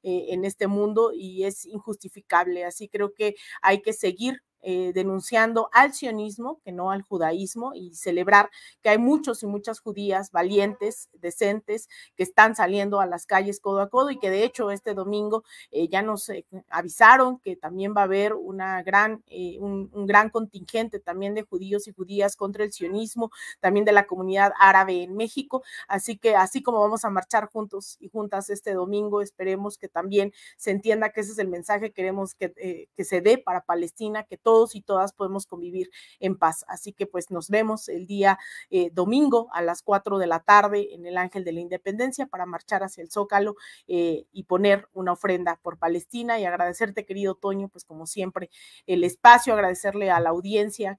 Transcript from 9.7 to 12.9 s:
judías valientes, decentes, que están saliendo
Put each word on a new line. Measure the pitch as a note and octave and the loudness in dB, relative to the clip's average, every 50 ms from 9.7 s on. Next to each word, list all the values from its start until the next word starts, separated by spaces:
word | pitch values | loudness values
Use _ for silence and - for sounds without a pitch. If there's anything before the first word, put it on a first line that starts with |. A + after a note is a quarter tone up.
| A3 - | -10 -10
judías | _ A3 G3+ G3+ G3+ G3+ F#3+ F#3+ G3 - | _ -10 -8 -6 -4 -2 -2 -2 -4 -2
valientes, | - E3+ F3 F#3 G3+ G3+ G3+ G#3 G3+ - G3+ G#3+ A3+ - - - _ | -2 -2 0 2 2 2 2 2 -2 -4 -6 -6 -6 -8 -14 -20 _
decentes, | _ - F3 F3 - A3 G3+ G3+ G#3+ - - G#3 A3 - - - - - - _ | _ -10 -10 -4 -2 0 0 0 -2 -4 -6 -8 -8 -8 -12 -20 -20 -20 -20 _
que | - F#3 | -4 -4
están | F#3 - - G#3+ A3 A3+ | 2 6 6 6 6 6
saliendo | - G#3 F3 G3 G3+ G3 G3+ | 2 0 2 2 0 -2 0